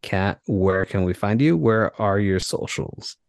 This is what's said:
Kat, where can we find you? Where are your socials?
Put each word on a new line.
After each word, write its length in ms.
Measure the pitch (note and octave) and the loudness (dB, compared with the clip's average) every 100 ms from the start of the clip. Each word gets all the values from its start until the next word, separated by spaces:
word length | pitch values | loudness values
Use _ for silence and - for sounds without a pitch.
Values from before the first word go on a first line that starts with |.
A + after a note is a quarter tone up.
Kat, 380 | - F#2+ F#2+ - - | -4 -2 0 -2 -2
where 380 | G2+ F#2+ F#2+ F#2+ | 0 2 2 0
can 180 | G2 | 0
we 100 | F2+ | 0
find 280 | F2+ G2+ A2 | 0 0 2
you? 160 | D3 E3 | 2 2
Where 420 | C3 A2 G#2 - | 2 2 2 0
are 180 | G#2 G2 | 0 2
your 200 | G2+ F#2+ | 2 0
socials? 800 | - - - - - - - - | -2 -6 -6 -6 -8 -10 -16 -18